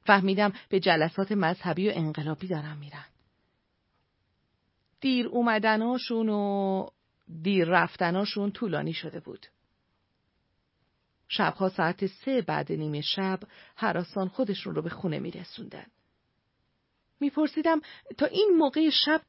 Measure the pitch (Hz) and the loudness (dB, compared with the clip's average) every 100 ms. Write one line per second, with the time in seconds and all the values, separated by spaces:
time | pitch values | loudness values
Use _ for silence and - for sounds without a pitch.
0 | - 196 190 196 208 196 - 190 185 165 | 4 4 4 2 0 -2 -2 0 4 4
1 | 160 - 190 202 160 185 180 160 202 - | 2 0 -2 0 0 0 -2 -2 0 0
2 | 156 151 151 156 185 160 151 151 143 - | -2 -4 -6 -6 -6 -6 -6 -12 -14 -16
3 | - _ _ _ _ _ _ _ _ _ | -20 _ _ _ _ _ _ _ _ _
4 | _ _ _ _ _ _ _ _ _ _ | _ _ _ _ _ _ _ _ _ _
5 | 269 254 247 240 233 214 220 214 233 254 | 0 2 0 0 2 2 2 2 2 -2
6 | - 226 220 208 202 196 196 190 - - | -2 -2 0 0 0 0 0 -2 -4 -12
7 | _ _ - 165 170 196 165 180 170 - | _ _ -18 -6 0 2 4 4 2 0
8 | 170 180 202 208 202 208 226 151 151 165 | 0 0 -2 -2 -4 -4 -4 -2 -4 -6
9 | 160 165 - - - _ _ _ _ _ | -10 -12 -14 -16 -20 _ _ _ _ _
10 | _ _ _ _ _ _ _ _ _ _ | _ _ _ _ _ _ _ _ _ _
11 | _ _ - - 165 - 190 190 165 180 | _ _ -8 -2 0 0 -2 0 -2 0
12 | 196 - - 262 165 151 147 160 151 147 | -6 -6 -2 -2 -2 -4 -4 -4 -4 -4
13 | 151 - 190 190 - - - - 220 170 | -4 -4 -2 -4 -8 -20 -20 -4 -2 -2
14 | 170 202 190 - 220 190 190 156 165 - | -4 -4 -4 -2 -4 -4 -4 -4 -4 -6
15 | 185 151 135 175 170 - - - - _ | -4 -4 -6 -10 -16 -18 -16 -18 -20 _
16 | _ _ _ _ _ _ _ _ _ _ | _ _ _ _ _ _ _ _ _ _
17 | _ _ 285 302 302 320 320 320 - - | _ _ -2 0 0 0 2 0 -2 -14
18 | - - 294 - 427 339 285 294 320 - | -18 -2 0 4 4 6 4 4 2 4
19 | 294 320 | 2 0